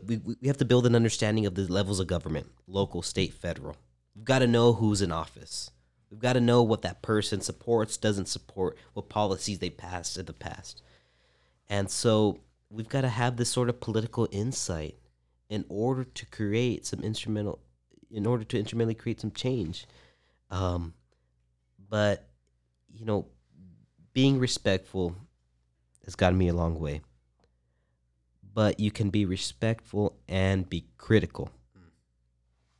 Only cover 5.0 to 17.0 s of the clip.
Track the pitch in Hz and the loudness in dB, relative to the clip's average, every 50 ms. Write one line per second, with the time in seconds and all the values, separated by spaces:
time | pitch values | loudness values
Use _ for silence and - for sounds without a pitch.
5 | 101 85 80 80 80 - - - - - - - - - - _ _ _ _ _ | 0 -2 -2 -4 -6 -8 -12 -18 -16 -12 -12 -12 -12 -12 -16 _ _ _ _ _
6 | _ _ 104 107 117 123 131 127 120 117 120 123 120 110 110 101 - 90 87 - | _ _ -10 -4 0 0 2 4 4 6 6 6 6 6 4 0 0 -6 -8 -8
7 | - - 110 107 101 - - 95 - - - - - 120 117 113 107 - - - | -2 0 0 0 0 0 -2 -4 -4 -6 -8 -8 -2 0 2 2 2 0 -4 -2
8 | - 107 104 98 92 - - - - - - 98 92 90 - - - - _ 107 | 0 0 0 0 -2 -4 -6 -8 -10 -12 -6 -4 -4 -4 -4 -6 -14 -14 _ -12
9 | - - - 107 107 98 98 - - - 101 87 - 87 - - - 87 90 90 | -12 -6 -2 -2 0 0 -2 -4 -4 -6 -6 -6 -6 -8 -8 -10 -12 -10 -10 -8
10 | 80 - - 95 87 82 80 - - 82 - - - - - - - _ _ _ | -8 -8 -8 -8 -10 -12 -14 -12 -12 -12 -12 -12 -14 -18 -20 -20 -20 _ _ _
11 | _ _ _ _ _ _ _ _ _ _ _ _ _ - 104 101 98 98 - - | _ _ _ _ _ _ _ _ _ _ _ _ _ -4 -2 -2 -2 -2 -2 0
12 | - 117 110 110 107 104 92 - - _ _ _ _ _ 107 110 110 117 - 139 | 4 4 6 6 6 4 2 -2 -8 _ _ _ _ _ -12 -12 -8 -4 -2 -2
13 | 131 127 110 120 120 123 123 117 120 - - 127 123 120 120 - - - 107 110 | 0 0 0 0 0 0 0 0 -2 -2 0 0 0 0 -2 -4 -6 -4 -2 -2
14 | - - - - 113 - - 101 107 127 131 - - - 90 78 78 76 - - | -2 -2 -2 -2 -2 -2 -2 -4 -4 -4 -4 -6 -6 -6 -6 -6 -8 -10 -12 -16
15 | _ _ _ _ _ _ _ _ _ - 104 107 - - 82 101 113 127 135 127 | _ _ _ _ _ _ _ _ _ -10 -8 -8 -8 -6 -6 -4 -2 -2 -2 -4
16 | 127 - - - - - - - 107 101 104 113 123 123 104 - - - - - | -6 -8 -12 -14 -16 -14 -8 -4 -2 0 0 0 0 0 -2 -4 -6 -8 -8 -6